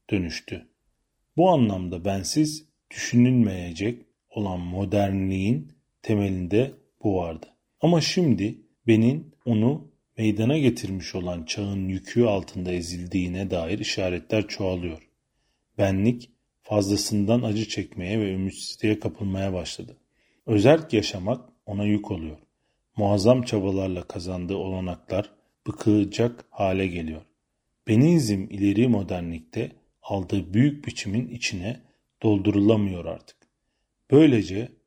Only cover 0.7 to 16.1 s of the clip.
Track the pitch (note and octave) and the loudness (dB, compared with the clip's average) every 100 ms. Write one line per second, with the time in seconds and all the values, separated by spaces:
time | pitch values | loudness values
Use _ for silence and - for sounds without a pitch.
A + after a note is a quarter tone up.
0.7 | _ _ _ _ _ _ - F#3 D#3+ A2 | _ _ _ _ _ _ 2 4 4 2
1.7 | F#2+ F2+ F2 F#2 G2 - D3+ D#3 - - | 0 -6 -6 -4 -4 -2 -2 -2 -4 -18
2.7 | _ _ - - A#2+ B2 B2+ G#2 F#2 F2 | _ _ -10 0 4 6 4 2 -2 -10
3.7 | E2 G#2 A#2+ _ _ _ - G2 F2+ F2 | -4 -6 -6 _ _ _ -6 -6 -6 -6
4.7 | F#2 G2+ G#2 G2 G2 F#2+ F#2+ G2 C#3+ - | -6 -2 0 0 0 0 0 0 -2 -4
5.7 | _ _ _ - G#2 G2+ F#2 F2 G2+ C3+ | _ _ _ -2 0 0 -2 0 0 0
6.7 | - _ _ G#2+ F#2+ E2+ D#2+ - _ _ | -6 _ _ -2 -2 -4 -8 -16 _ _
7.7 | _ D#3+ E3+ - - E3 G2 G#2 A#2+ _ | _ 2 2 2 0 2 2 0 -6 _
8.7 | _ A#2 G#2+ A#2 D3+ - _ B2 G#2+ A#2 | _ 2 4 4 2 -8 _ -2 2 2
9.7 | D3+ - _ _ - A2 G#2 A2+ D#3 C3 | 0 -8 _ _ -2 -2 2 0 4 2
10.7 | A#2 F#2+ F#2+ F2 F#2 F2+ F2 D#2+ - G2+ | 0 -6 -8 -8 -8 -6 -8 -8 -6 -4
11.7 | G2 F#2+ F#2 - A#2+ A#2 G2 - F#2 F2+ | -4 -4 -6 -2 2 2 2 -4 -8 -6
12.7 | F2+ E2 F2 F2+ F#2+ F2+ F2+ G2 F2+ E2 | -6 -6 -10 -4 -2 -2 -4 -4 -4 -4
13.7 | G2+ - - F#2 F2 - A2 G2 - F#2+ | -6 -4 -4 -4 -4 -2 -2 -2 -4 -4
14.7 | F#2 F2 D#2+ _ _ _ _ _ _ _ | -4 -6 -10 _ _ _ _ _ _ _
15.7 | G#2 G2 G2 G#2+ | -2 0 4 2